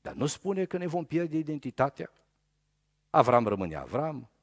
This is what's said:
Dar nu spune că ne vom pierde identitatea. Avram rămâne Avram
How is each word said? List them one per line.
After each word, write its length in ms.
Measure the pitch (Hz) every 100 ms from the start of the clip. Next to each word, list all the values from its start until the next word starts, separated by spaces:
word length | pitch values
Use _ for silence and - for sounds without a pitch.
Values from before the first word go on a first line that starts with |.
Dar 140 | -
nu 120 | - 147
spune 380 | - 185 190
că 120 | 185 185
ne 100 | 180
vom 180 | 170
pierde 320 | 156 156 170 156
identitatea. 760 | 151 151 131 - 135 - - _ _ _ _ _ _ _ _ _ _
Avram 360 | 160 123 123 110
rămâne 280 | 101 92
Avram 560 | 76 65 123 160 147 117 _